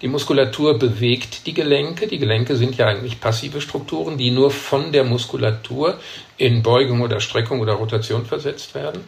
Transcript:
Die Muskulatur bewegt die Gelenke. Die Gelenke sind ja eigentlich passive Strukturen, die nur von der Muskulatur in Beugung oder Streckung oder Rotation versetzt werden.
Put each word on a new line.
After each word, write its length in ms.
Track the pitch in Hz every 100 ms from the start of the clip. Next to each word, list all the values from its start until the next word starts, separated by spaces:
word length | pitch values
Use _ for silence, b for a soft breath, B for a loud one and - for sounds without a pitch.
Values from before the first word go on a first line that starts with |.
Die 60 | 131
Muskulatur 720 | 143 - 139 127 - 151 127
bewegt 680 | 123 110 120 123 - - -
die 80 |
Gelenke. 540 | 165 151 143 147 175 214
Die 120 | 170
Gelenke 360 | 117 110 123 135
sind 220 | 120 -
ja 100 | 110
eigentlich 320 | 101 123 113
passive 400 | 113 110 143 143
Strukturen, 580 | 143 147 143 160 160 147
die 140 | 123
nur 200 | 127 139
von 420 | - - 139 160
der 100 | 143
Muskulatur 960 | 127 120 - - 117 110 - 127 160 185 B B B -
in 260 | 131 117
Beugung 380 | 110 123 127 120
oder 180 | 120 104
Streckung 400 | - 110 113 135
oder 140 | 110
Rotation 520 | 104 110 110 110 113 113
versetzt 500 | 151 139 - - 139
werden. 280 | 147 170